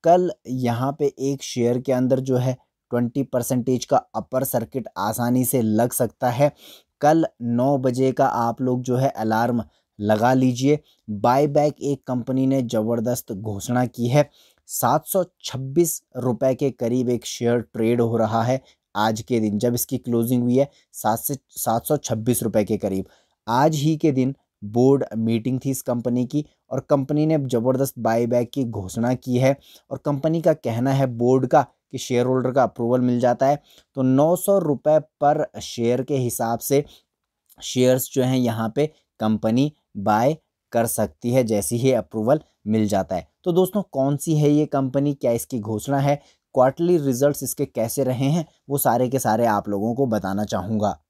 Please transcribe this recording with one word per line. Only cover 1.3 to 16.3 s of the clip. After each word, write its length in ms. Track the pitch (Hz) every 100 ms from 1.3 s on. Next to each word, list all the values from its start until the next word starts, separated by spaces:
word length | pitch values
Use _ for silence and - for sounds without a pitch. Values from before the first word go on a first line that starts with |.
| 139
शेयर 360 | - - 117 123
के 120 | 123
अंदर 280 | 127 127 131
जो 160 | 131 127
है 160 | 127 127 _ _ _
ट्वेंटी 320 | 120 120 139 135
परसेंटेज 600 | 107 - 127 117 123 -
का 120 | 131 - 117
अपर 280 | - 127
सर्किट 440 | 131 123 110 135 107 -
आसानी 460 | 101 - 120 127 123
से 160 | 135
लग 300 | 110 107 123
सकता 380 | - 120 _ 123
है। 200 | 117 147 - - - _ _
कल 240 | 147 160 160 _
नौ 340 | 120 120 127 143
बजे 340 | 131 123 131
का 140 | 127 135
आप 360 | 117 117 117
लोग 200 | 127 127
जो 140 | 127 123
है 140 | 135
अलार्म 540 | - 110 110 120 120 110 _ _ -
लगा 340 | 104 107 120
लीजिए। 460 | 131 127 120 135 147 _ _ -
बायबैक 680 | 104 117 131 147 143 147 143
एक 220 | 143 139 -
कंपनी 380 | 127 113 131 131
ने 140 | 135
ज़बरदस्त 680 | 120 117 107 117 113 123 -
घोषणा 540 | 101 110 98 - 123 123
की 200 | - 120
है। 220 | 143 147 _ _ _ _
सात 360 | - 117 147 -
सौ 180 | 196 175 _
छब्बीस 580 | - 127 135 139 170 - _ 127
रुपये 360 | 123